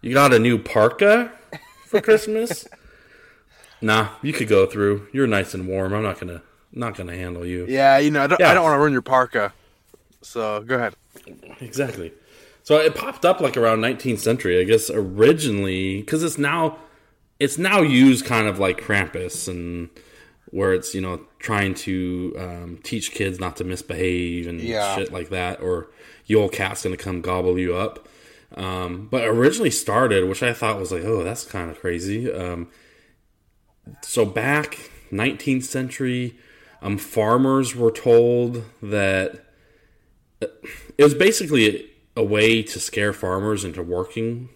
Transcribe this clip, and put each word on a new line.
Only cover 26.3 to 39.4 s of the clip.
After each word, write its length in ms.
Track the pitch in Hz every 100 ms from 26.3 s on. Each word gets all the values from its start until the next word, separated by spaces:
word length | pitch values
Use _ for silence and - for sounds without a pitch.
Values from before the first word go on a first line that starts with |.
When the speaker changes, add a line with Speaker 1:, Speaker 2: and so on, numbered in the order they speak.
| 107 98
Speaker 1:
Cat's 340 | - 95 -
gonna 140 | 95 90
come 220 | 98 90
gobble 380 | 87 92 90 90
you 160 | 90 87
up. 320 | 104 - - _ - _ _ -
Um, 520 | 95 92 90 90 107
but 140 | 127 117
originally 440 | 113 131 156 214
started, 580 | - - 104 127 101 92
which 120 | 98
I 120 | 123
thought 260 | 117 110 104
was 120 | 90
like, 120 | 92
"Oh, 200 | 92 110
that's 200 | 87 120 -
kinda 280 | 101 85 76
crazy." 560 | 92 87 92 104 123
Um, 360 | - 90 87 85 _ _ _ _ _ _ _ _ _ _ _ - -
so 240 | - - 104
back 640 | 98 123 147 151 - - - -
nineteenth 540 | 98 120 - - 131 127
century, 680 | 135 127 - 127 123 123 - _ _ _ _
um, 160 | 98 101
farmers 800 | - - 107 120 131 135 127 120
were 160 | 117
told 720 | 113 123 117 120 120 120 120 113 _
that, 640 | 104 104 98 95 95 -